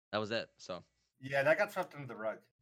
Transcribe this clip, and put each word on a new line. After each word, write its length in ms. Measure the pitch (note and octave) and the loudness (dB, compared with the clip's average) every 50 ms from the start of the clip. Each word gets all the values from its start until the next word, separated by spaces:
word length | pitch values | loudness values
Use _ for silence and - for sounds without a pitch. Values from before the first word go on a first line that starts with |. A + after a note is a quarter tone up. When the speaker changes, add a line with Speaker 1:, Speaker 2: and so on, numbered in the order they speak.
| _ _ - | _ _ -2
Speaker 1:
that 60 | G#2+ | -2
was 120 | G#2+ G2+ | -2 0
it, 180 | A2+ A2 - - _ | -2 -4 -4 -6 _
so. 260 | - - - F2+ E2+ - _ _ _ _ _ _ _ | -14 -10 -10 -10 -10 -10 _ _ _ _ _ _ _
Speaker 2:
Yeah, 220 | C3 C3 C#3 C#3 C#3 | -8 -2 0 4 6
that 160 | D3+ D#3+ F3 | 6 6 6
got 120 | G#3 G#3 | 4 2
swept 240 | - F#3+ F3+ - - | 0 -2 -4 -4 -6
under 120 | C#3+ C#3 | -10 -10
the 100 | A#2 A#2 | -10 -8
rug. 220 | G#2 A2 A2 G2 - - _ _ _ | -4 -4 -4 -4 -4 -8 _ _ _